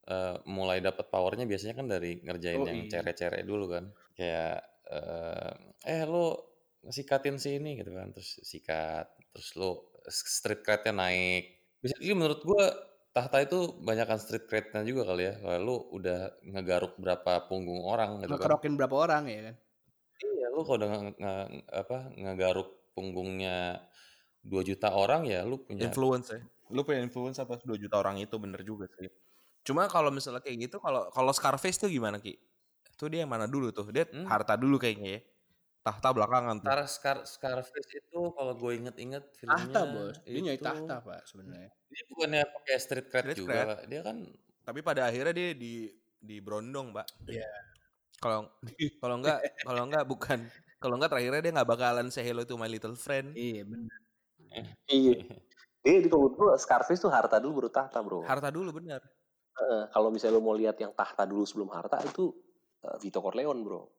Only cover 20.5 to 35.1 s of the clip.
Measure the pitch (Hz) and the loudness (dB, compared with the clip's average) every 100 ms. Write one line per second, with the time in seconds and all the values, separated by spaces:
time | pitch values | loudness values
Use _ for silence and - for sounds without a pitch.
20.5 | 139 151 120 104 104 101 - 98 95 98 | -2 2 2 2 -2 -6 -6 -6 -4 -6
21.5 | 71 - - 98 127 131 - 95 92 92 | -10 -8 -6 -4 -6 -8 -10 -6 2 2
22.5 | 92 92 - _ - 95 92 92 95 95 | 2 -2 -12 _ -8 -6 -4 -4 -2 -2
23.5 | 90 90 90 - - - _ _ _ 104 | -2 -2 -6 -12 -20 -20 _ _ _ -4
24.5 | 95 92 95 107 98 98 151 151 92 101 | -2 0 0 2 4 4 4 2 0 -2
25.5 | 135 - 101 117 135 131 127 123 113 - | -4 -6 -4 -2 2 4 2 -2 -12 -14
26.5 | _ _ 120 143 139 120 123 127 131 123 | _ _ -4 0 0 -2 -4 -6 -6 -6
27.5 | 120 131 107 101 104 98 98 104 110 98 | -8 -6 -6 0 2 2 -2 -6 -6 -8
28.5 | 92 95 107 95 - 92 _ _ _ _ | -10 -10 -10 -12 -12 -16 _ _ _ _
29.5 | _ - 143 196 175 151 139 131 123 139 | _ 0 2 4 4 4 2 -6 -6 -6
30.5 | 120 123 202 165 131 90 131 131 139 139 | -6 -6 -4 0 0 0 4 4 4 4
31.5 | 135 185 180 208 151 110 104 104 - _ | 4 2 2 2 2 0 -2 -8 -14 _
32.5 | _ _ _ - - 147 156 151 113 107 | _ _ _ -20 -10 -4 -2 -2 0 0
33.5 | 139 123 107 104 120 165 143 190 104 - | 0 0 -2 -2 0 0 -2 0 2 4
34.5 | 110 131 135 123 101 98 | 4 6 6 4 0 -6